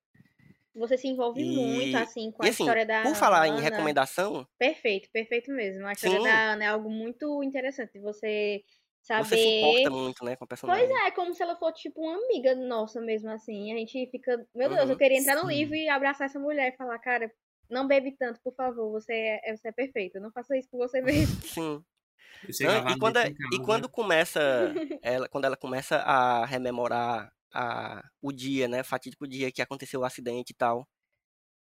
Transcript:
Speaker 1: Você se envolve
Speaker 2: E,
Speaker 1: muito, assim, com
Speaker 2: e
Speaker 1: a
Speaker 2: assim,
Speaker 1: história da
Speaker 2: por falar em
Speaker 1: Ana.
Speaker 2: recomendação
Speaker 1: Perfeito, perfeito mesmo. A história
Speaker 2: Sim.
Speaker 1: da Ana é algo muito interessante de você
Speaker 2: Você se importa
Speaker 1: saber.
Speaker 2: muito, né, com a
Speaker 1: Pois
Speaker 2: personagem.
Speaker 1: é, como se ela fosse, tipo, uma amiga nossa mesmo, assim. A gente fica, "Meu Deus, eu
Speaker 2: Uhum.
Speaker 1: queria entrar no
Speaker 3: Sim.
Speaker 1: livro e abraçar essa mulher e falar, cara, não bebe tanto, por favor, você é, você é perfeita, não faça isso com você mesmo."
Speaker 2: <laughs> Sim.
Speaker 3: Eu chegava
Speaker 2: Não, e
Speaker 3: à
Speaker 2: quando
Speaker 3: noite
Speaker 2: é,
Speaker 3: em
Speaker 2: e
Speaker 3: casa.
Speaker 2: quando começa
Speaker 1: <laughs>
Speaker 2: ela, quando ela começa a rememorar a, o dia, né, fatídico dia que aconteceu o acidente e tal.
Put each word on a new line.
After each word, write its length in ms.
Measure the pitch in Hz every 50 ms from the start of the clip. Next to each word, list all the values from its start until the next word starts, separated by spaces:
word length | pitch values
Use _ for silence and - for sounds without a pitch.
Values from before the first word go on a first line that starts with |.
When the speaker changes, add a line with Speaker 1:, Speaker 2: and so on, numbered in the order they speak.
| _ _ _ _ - _ _ _ _ - - _ _ _ -
Speaker 1:
Você 240 | 220 226 226 262
se 100 | 254 -
envolve 340 | 262 262 254 240 240 233 262
Speaker 2:
E, 20 | 311
Speaker 1:
muito, 540 | - 262 262 254 226 233 247 262 262 262
assim, 340 | 233 233 233 - 233 220 220
com 120 | 214 - -
Speaker 2:
e 40 |
Speaker 1:
a 20 | 240
Speaker 2:
assim, 120 | 240 - -
Speaker 1:
história 220 | 240 226 226 220
da 160 | 214 220 220 220
Speaker 2:
por 120 | 269 320
falar 320 | - 302 220 190 165 160
em 40 | 156
Speaker 1:
Ana. 100 | 151 -
Speaker 2:
recomendação 840 | - 156 - - 156 151 143 139 135 - - - 190 208 196 143 131 _ _ -
Speaker 1:
Perfeito, 500 | 240 285 320 - - 226 196 196 - _
perfeito 400 | - 220 220 - 240 240 240 277
mesmo. 340 | 277 254 214 196 190 190 196
A 40 | 202 202
história 240 | - - 185 190
Speaker 2:
Sim. 60 | 202 233
Speaker 1:
da 300 | 220 220 220 220 220 214
Ana 100 | 208 208
é 40 |
algo 220 | 208 214 220 214 220
muito 540 | 220 220 220 240 247 - 302 294 294 285 277
interessante 500 | 269 269 262 254 269 269 - 226 - -
de 60 | 196
você 640 | 202 208 208 208 226 214 214 208 208 208 202 196 _ _ _ _ _ _ _ _ _
Speaker 2:
Você 300 | - 220 220 220 220 226
se 100 | 226 226 220 220
importa 260 | 214 220 226 233 254 269
Speaker 1:
saber. 60 | 143
Speaker 2:
muito, 340 | 131 131 131 127 127 - 120
né, 100 | 120 127
com 80 | - 123
a 40 |
Speaker 1:
Pois 20 | -
Speaker 2:
personagem. 580 | 127 - - - 359 427 494 508 523 480 403
Speaker 1:
é, 40 | 381
como 220 | 381 381 349 349 349
se 80 | -
ela 140 | 359 339 339
fosse, 260 | 339 339 320 320 - -
tipo, 180 | 311 - 320
uma 140 | 320 320 330
amiga 380 | 403 480 523 440 277 247 262 254
nossa 480 | 254 254 247 233 220 214 214 - 240
mesmo, 280 | 233 226 220 214 220 220
assim. 420 | 220 220 - - 214 196 202 214 226
A 40 |
gente 300 | 233 226 220 - 262 254 254
fica, 260 | - 254 - 254 247 233 - _ -
"Meu 160 | 233 262 -
Deus, 120 | - 311 269
eu 60 | 262
Speaker 2:
Uhum. 60 | 262
Speaker 1:
queria 200 | 269 285 262 269
entrar 180 | 269 269 269 285
no 140 | 311 359 359
Speaker 3:
Sim. 60 | 294
Speaker 1:
livro 200 | 294 302 294 302
e 140 | 311 311 311
abraçar 380 | 285 269 277 277 285 - 277
essa 120 | 269 277 285
mulher 320 | 277 294 302 285 262 254 254
e 40 |
falar, 220 | 262 254 247 233 233
cara, 320 | - 247 247 240 226 220 - _ _ _ _ _ _ -
não 180 | 233 254 277
bebe 280 | 269 277 277 254 277 269
tanto, 240 | - 254 240 226 - -
por 100 | 262 254
favor, 380 | - 254 254 233 233 220 214
você 480 | 214 220 220 - 226 220 220 220 214 202 -
é, 120 | 220 220
você 120 | 214 - 226
é 20 |
perfeita, 480 | 220 240 269 269 - 220 190 180 - 190
não 120 | 202 226
faça 240 | - 247 240 - 269
isso 120 | 262 262 _
com 80 | -
você 240 | 247 247 247 269 262
mesmo." 340 | 262 262 294 294 302 - - -
Speaker 2:
<laughs> 160 | - - -
Sim. 260 | 165 160 156 147 151 - _ _ _ _ _ _ _ - - - - -
Speaker 3:
Eu 60 | - -
chegava 280 | - 139 165 208 220 -
Speaker 2:
Não, 60 | 127
e 20 | 127
Speaker 3:
à 40 | 131
Speaker 2:
quando 160 | 208 226 226
Speaker 3:
noite 120 | 240 226
Speaker 2:
é, 40 | -
Speaker 3:
em 240 | 147 - 139 123 180
Speaker 2:
e 20 |
Speaker 3:
casa. 60 | 190 190
Speaker 2:
quando 240 | 202 220 233 240 247
começa 500 | - 247 220 190 165 160 175 - - 170
Speaker 1:
<laughs> 640 | 147 139 131 123 - - - - 320 269 - -
Speaker 2:
ela, 260 | - 117 127 131 127
quando 180 | - - 139 135
ela 120 | 135 131
começa 400 | - - 127 127 131 - - 160
a 480 | 143 - - 139 131 123 123 120 117 113
rememorar 840 | 131 135 127 127 123 123 123 123 120 117 117 120 117 120 110 104 - _ _ _ _ -
a, 500 | 127 123 117 117 113 110 113 107 101 - - _ -
o 100 | - 139 139
dia, 340 | 127 127 135 139 135 127
né, 160 | 120 123 127 131
fatídico 420 | - 135 127 - 131 - - 147
dia 240 | 135 127 135 131 131
que 100 | - -
aconteceu 400 | 123 - 139 139 135 - - 131
o 40 | 127
acidente 460 | 127 - - 123 120 120 123 123 -
e 40 | -
tal. 300 | - 127 120 117 120 - _ _ _ _ _ _ _ _ _ _ _ _ _ _ _ _ _